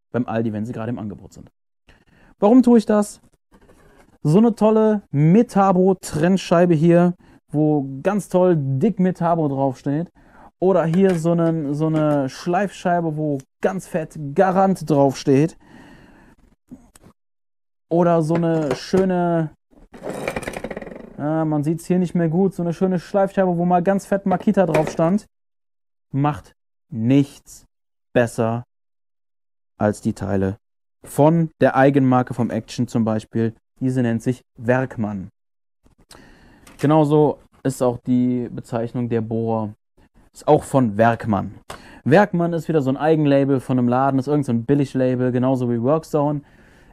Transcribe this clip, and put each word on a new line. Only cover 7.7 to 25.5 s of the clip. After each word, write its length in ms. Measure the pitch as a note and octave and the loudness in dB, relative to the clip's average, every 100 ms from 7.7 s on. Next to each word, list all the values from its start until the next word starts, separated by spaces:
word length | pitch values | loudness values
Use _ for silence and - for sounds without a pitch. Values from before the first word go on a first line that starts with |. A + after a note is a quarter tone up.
| D3+ C3+ C3+ | 0 -4 -4
ganz 260 | F3 G#3 - | -4 -4 -2
toll 280 | F#3 F#3 E3 | 2 2 2
dick 420 | C3+ C3+ G#3+ F#3 | 0 0 0 0
Metabo 500 | F#3 F3 E3 E3+ D3 | -2 0 -2 0 -2
draufsteht. 640 | C3+ C3+ B2 D3 D3 F3 _ - - - - | 0 -2 -2 -4 -4 -6 _ -20 -20 -20 -2
Oder 280 | F#3+ F#3 D#3+ | 0 2 2
hier 300 | E3+ G3 F3 | 2 2 2
so 160 | E3 | 0
einen, 420 | E3+ E3 E3 C#3+ | 0 0 -2 -4
so 120 | D3 D#3 | -2 -2
eine 440 | D#3 D3+ D3 C3+ | 0 0 0 -4
Schleifscheibe, 880 | - F3 F3 G3+ - F#3 F3 E3 D3+ | -6 -4 -2 -4 -4 -2 -2 -2 -4
wo 220 | D3+ C#3 - - | -4 -6 -8 -6
ganz 240 | F#3+ F#3+ - | -4 -4 -8
fett 320 | F3 D#3+ E3 C#3+ | -8 -8 -10 -8
Garant 540 | C#3+ F#3+ F#3 G3 F#3 D3+ | 0 2 2 2 0 0
draufsteht. 680 | D3 C#3 C3 - C3+ D#3+ - _ - - - - - - _ _ _ _ - _ - - _ _ _ _ _ _ _ - | 2 2 0 0 2 2 -4 _ -20 -20 -20 -20 -20 -20 _ _ _ _ -20 _ -20 -20 _ _ _ _ _ _ _ -4
Oder 320 | E3 F3 E3+ | 2 2 2
so 120 | D#3 | 2
eine 400 | E3+ E3 D#3+ D3+ | 0 0 -2 -2
schöne, 760 | B2+ - F#3 F#3+ F3+ F3 E3+ D#3+ _ _ _ - - - - - - - - - - - - - - | -6 -2 0 0 0 0 -2 -4 _ _ _ -20 -18 -14 -10 -8 -8 -10 -12 -12 -14 -16 -18 -18 -8
ja, 260 | C#3+ D#3+ | -4 -2
man 180 | D#3+ D3+ | -2 -2
sieht's 220 | C#3+ E3 | -2 -4
hier 140 | - F3+ | -2 -2
nicht 160 | F3 | 0
mehr 160 | F3+ E3 | 0 0
gut, 240 | E3 G3 | 0 0
so 80 | - | -2
eine 100 | E3+ | -6
schöne 260 | E3 F#3+ F3+ | -2 -2 -2
Schleifscheibe, 600 | - G3+ G3 G3 F#3+ E3+ | -2 -2 0 0 0 0
wo 80 | F3 | 0
mal 160 | F3+ | 2
ganz 240 | F3+ G3 - | 2 -2 -2
fett 180 | G3 | -4
Makita 400 | G3 F3+ - G3 | -2 -2 0 2
drauf 260 | F3+ D#3 D#3 | 2 2 0
stand. 360 | - E3 G3+ - _ _ | 0 0 0 -4 _ _